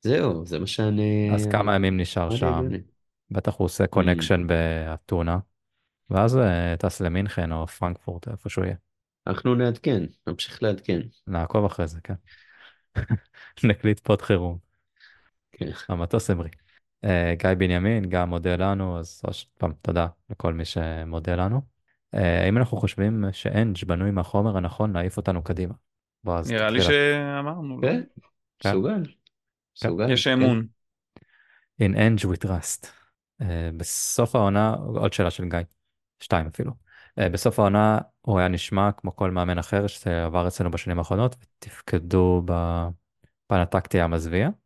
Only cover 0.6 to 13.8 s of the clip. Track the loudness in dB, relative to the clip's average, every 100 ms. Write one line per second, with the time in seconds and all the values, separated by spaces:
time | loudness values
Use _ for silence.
0.6 | -6 -2 0 2 2 2 2 2 2 2
1.6 | 2 2 2 0 -2 -2 -2 0 0 0
2.6 | -2 -6 -10 _ _ _ _ -4 -4 -2
3.6 | -2 0 0 2 4 2 2 0 2 0
4.6 | 2 -2 -4 -8 -4 -2 0 -2 -4 _
5.6 | _ _ _ _ _ 2 4 4 2 2
6.6 | 0 0 -2 -2 -2 0 -2 -2 -4 -4
7.6 | -6 -6 -6 -6 -8 -10 -12 -12 -8 -4
8.6 | -2 -4 _ _ _ _ -6 -2 2 2
9.6 | 2 0 0 0 -2 -8 -10 -8 -10 -4
10.6 | -2 -2 -2 -4 -4 _ -6 -4 0 0
11.6 | 0 0 -6 -6 -10 -12 _ -20 _ _
12.6 | -20 _ _ -8 -2 -4 _ _ -20 -2
13.6 | 2 2